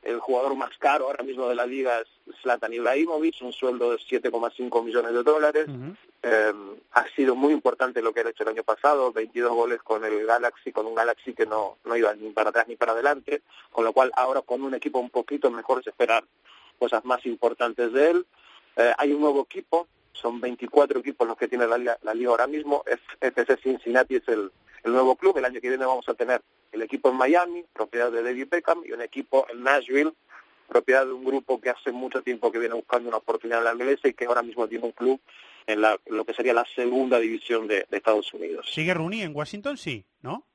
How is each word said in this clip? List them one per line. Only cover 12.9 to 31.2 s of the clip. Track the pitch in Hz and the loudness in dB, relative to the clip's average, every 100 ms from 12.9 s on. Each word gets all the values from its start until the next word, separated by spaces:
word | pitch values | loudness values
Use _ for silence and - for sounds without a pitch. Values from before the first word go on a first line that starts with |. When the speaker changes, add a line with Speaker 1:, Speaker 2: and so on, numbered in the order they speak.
Speaker 1:
adelante, | 113 135 143 123 143 _ - - | 0 0 -2 -4 -8 _ -20 -10
con | - | -2
lo | 113 | 0
cual | 113 131 117 | 4 2 2
ahora | 127 135 | 0 0
con | - 123 | -2 -6
un | 135 | -4
equipo | 131 147 127 | -6 -4 -4
un | 123 | -4
poquito | 123 117 143 139 | -4 -4 0 0
mejor | 117 - 131 | 0 -2 -2
se | 123 | -2
esperan | - 120 113 - _ _ - _ _ | -2 2 2 0 _ _ -20 _ _
cosas | 120 110 | -2 -2
más | 123 123 127 | 0 -2 -2
importantes | 113 117 117 120 113 120 | 0 0 0 -4 0 -2
de | 123 151 | 4 4
él. | 240 180 _ _ - _ - | 4 -2 _ _ -20 _ 2
Eh, | 120 113 | 2 4
hay | 143 | 2
un | 147 | 2
nuevo | 151 139 | 2 2
equipo, | 131 190 - 165 170 _ _ | -2 -8 -2 -2 -2 _ _
son | - 120 120 | -8 -6 -4
veinticuatro | 123 120 120 - 143 135 | -8 -8 2 4 4 2
equipos | 123 135 117 | -4 0 0
los | 113 | 0
que | 123 | -2
tiene | 123 120 | 0 2
la | 120 | 0
liga, | 123 117 | 0 -4
la | 117 | -4
liga | 113 123 | -2 2
ahora | 117 127 | 2 2
mismo. | 151 147 143 - | -2 -2 -2 0
F-, | 120 - - | -4 -6 -4
F | 131 123 117 | -4 -2 0
C | 131 | 2
Cincinnati | 131 131 - 123 127 127 | 0 -4 0 2 2 0
es | - | 0
el, | 110 98 _ _ - | -2 -2 _ _ -10
el | 110 | -2
nuevo | 123 131 131 | 2 4 4
club. | 190 175 | 2 2
El | 127 | -2
año | 127 | -4
que | 123 | -4
viene | 131 131 | -2 0
vamos | 127 120 | 0 -2
a | |
tener | 117 117 123 _ _ _ | -4 0 -2 _ _ _
el | 110 | -10
equipo | 110 135 135 | -6 2 2
en | 127 | 4
Miami, | 131 170 175 175 170 | 4 4 2 -4 -12
propiedad | - 107 120 120 | -8 -6 -2 -2
de | 117 | 0
David | 117 127 135 | -4 -6 -4
Beckham, | 175 160 165 165 | -4 0 -2 -2
y | |
un | 113 | -10
equipo | 117 135 143 135 131 | -10 -10 0 0 0
en | 120 | -2
Nashville, | 123 143 117 135 151 - _ - - _ _ | 2 2 2 0 0 -4 _ -20 -20 _ _
propiedad | 120 - 131 131 | 0 4 4 4
de | |
un | 127 | -2